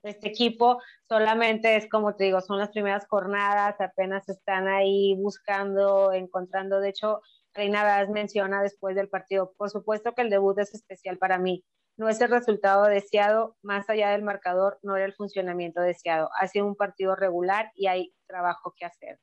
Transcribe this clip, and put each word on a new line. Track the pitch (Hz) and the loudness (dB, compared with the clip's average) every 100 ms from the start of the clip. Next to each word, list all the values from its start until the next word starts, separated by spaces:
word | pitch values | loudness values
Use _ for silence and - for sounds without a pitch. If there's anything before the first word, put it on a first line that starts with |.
este | 208 208 208 | -12 -8 -8
equipo. | 214 240 226 240 247 - _ _ | -2 -2 4 2 2 -6 _ _
Solamente | 220 220 226 226 220 226 220 | 2 2 4 2 2 2 2
es, | 214 | 2
como | 220 208 | 0 0
te | 208 | 0
digo, | 196 185 | 2 2
son | 185 202 | 0 -4
las | 202 | -2
primeras | 214 202 202 202 | -2 -2 -2 -2
jornadas, | 208 190 202 202 202 202 202 | -2 -2 -2 0 0 0 -2
apenas | 190 - 190 196 190 | -6 -2 -4 -4 -8
están | 190 - 190 190 | -10 -4 -2 0
ahí | 196 196 196 196 190 | 2 2 4 2 2
buscando, | 202 - - 196 202 196 196 196 196 | -2 -6 -6 -4 -2 0 2 4 2
encontrando. | 190 185 190 185 190 190 196 | 0 -4 -8 -6 -6 -2 -2
De | 202 | -2
hecho, | 196 214 214 _ _ _ | -4 -4 -4 _ _ _
Reina | - 202 208 | -6 -2 2
Báez | 208 202 196 | 2 2 0
menciona | 208 208 208 196 196 | -2 -2 -2 -2 0
después | 202 - 196 190 | -2 -4 -4 -2
del | 196 | -2
partido, | 190 - 196 185 _ | -6 -2 -2 -2 _
"Por | 202 | -6
supuesto | 208 190 214 226 | -6 -4 -4 -4
que | 233 | -2
el | 240 | 2
debut | 202 196 196 | 4 4 0
es | 202 | -4
especial | 214 _ 190 190 185 | -8 _ -14 -10 -4
para | 190 185 | 0 0
mí. | 185 180 _ _ _ - | 0 -4 _ _ _ -4
No | 220 | -2
es | 220 | 0
el | 240 | 2
resultado | 240 240 208 196 196 | 2 2 2 4 6
deseado, | 208 202 196 208 202 220 220 _ | 6 2 2 2 4 2 0 _
más | 202 202 202 | -6 -6 -2
allá | 214 202 | 0 2
del | 202 | 0
marcador, | 208 196 180 185 196 196 | -2 -6 -2 0 0 -2
no | 202 196 | -4 -2
era | 196 | -2
el | |
funcionamiento | 196 202 196 180 175 170 170 | -6 -6 -4 -4 -4 -4 0
deseado. | 180 170 170 160 160 - | 0 0 -2 0 0 -2
Ha | 190 | -2
sido | 202 202 | 0 -2
un | 202 | -2
partido | 202 - 190 190 | -4 -2 -2 0
regular | 190 175 180 202 220 | 0 0 0 0 -2
y | - 190 | -2 -2
hay | 185 180 _ - | 0 -4 _ -14
trabajo | 185 175 170 175 _ | -4 -4 -4 -10 _
que | |
hacer". | 170 _ 165 - | -16 _ -20 -20